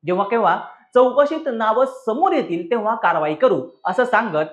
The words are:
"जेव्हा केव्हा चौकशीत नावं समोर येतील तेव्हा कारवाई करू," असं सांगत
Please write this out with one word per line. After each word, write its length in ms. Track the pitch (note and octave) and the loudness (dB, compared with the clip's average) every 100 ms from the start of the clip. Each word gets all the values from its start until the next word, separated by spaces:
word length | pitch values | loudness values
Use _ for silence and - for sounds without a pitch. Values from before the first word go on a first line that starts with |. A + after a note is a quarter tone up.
| D3+ | -2
"जेव्हा 200 | F3+ G3+ | -2 0
केव्हा 340 | A#3 F#3+ F#3 - - _ | 0 2 0 -4 -20 _
चौकशीत 540 | B3+ B3+ B3+ C#4+ D#4 D#4 | 4 4 4 2 0 -6
नावं 320 | A3+ A3 A3 C4 - - | -2 0 0 -2 -2 -6
समोर 260 | A#3 F#4+ | 0 0
येतील 380 | E4 G3+ E3+ F3 | 0 -2 -6 -2
तेव्हा 240 | A#3 G#3 A#3 | -2 -2 -2
कारवाई 380 | F3+ E3 D3+ | 0 0 -2
करू," 280 | D#3 B3+ E3+ C3 _ - | 2 2 2 -4 _ -4
असं 200 | F#3 B3 | -2 2
सांगत 400 | G#3+ A3+ D#3 D#3 | 0 0 -2 -4